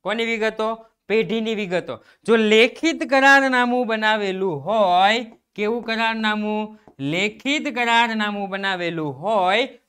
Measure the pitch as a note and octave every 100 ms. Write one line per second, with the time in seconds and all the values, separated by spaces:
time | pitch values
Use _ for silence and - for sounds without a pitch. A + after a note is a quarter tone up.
0 | F#3 A3 A3+ A3+ A3 A3 A3 A3+ - _
1 | _ G#3 F3+ A3+ A3 G#3+ G3+ F3+ E3 A#2
2 | _ _ - A3+ G#3+ A3 B3+ - D#4+ D4
3 | C4+ C4+ C4+ C#4 C4+ B3+ B3 B3 A#3+ A3
4 | G#3+ A3 G3+ F#3+ F#3+ D3 C#3+ A3 G3 F3+
5 | G3 A3+ A#3 - _ - G#3 A#3+ A3+ A3+
6 | A3+ A3 A3 G#3+ G#3+ G#3+ G#3+ G#3+ - -
7 | C#3 E3+ G#3 G#3+ C4 D4+ D4 A#3 A#3+ A#3
8 | A#3 A3 G#3 G3+ G3 F#3+ G3 F#3 F3 E3
9 | D3+ C3 F3+ A3 F3+ G#3 C4+ -